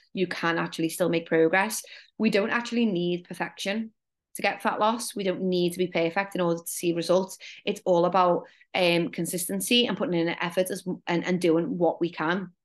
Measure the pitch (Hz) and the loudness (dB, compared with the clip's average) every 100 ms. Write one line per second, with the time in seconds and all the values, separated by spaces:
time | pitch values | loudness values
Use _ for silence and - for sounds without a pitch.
0 | _ 196 175 - 165 165 170 - 165 - | _ -2 -2 0 -2 0 -2 -2 -2 0
1 | 170 165 165 165 165 190 214 220 - - | 0 0 2 4 4 4 2 -2 -10 -16
2 | - - 220 202 214 226 233 233 226 175 | -14 -2 2 2 2 -2 -2 0 2 2
3 | 175 175 175 185 175 - 190 214 220 - | 0 -2 -6 -8 -8 -6 -4 -4 -6 -12
4 | _ _ _ - 202 208 220 - 208 233 | _ _ _ -4 -2 -2 -2 2 2 0
5 | - 214 190 180 185 180 175 175 180 175 | -4 -4 -2 -2 0 2 2 0 -2 0
6 | 165 196 196 180 175 170 - - 175 170 | 0 0 -2 0 0 0 -4 -6 -2 0
7 | 165 180 147 - - - - 202 - 175 | 2 2 0 -8 -18 -10 -6 -4 2 2
8 | 175 185 180 175 - - _ - 175 170 | 4 4 4 2 -2 -16 _ 0 2 2
9 | 170 - 170 180 - 196 - 240 240 196 | 0 -4 -4 -4 -4 -4 0 2 2 0
10 | 185 170 165 - 175 185 185 160 185 - | -2 0 0 -2 -2 -2 -2 -4 -6 -8
11 | - 170 160 180 180 165 175 180 165 - | -2 -2 0 2 4 4 2 0 0 0
12 | 170 - 160 185 180 - | -2 -2 -2 -2 -4 -14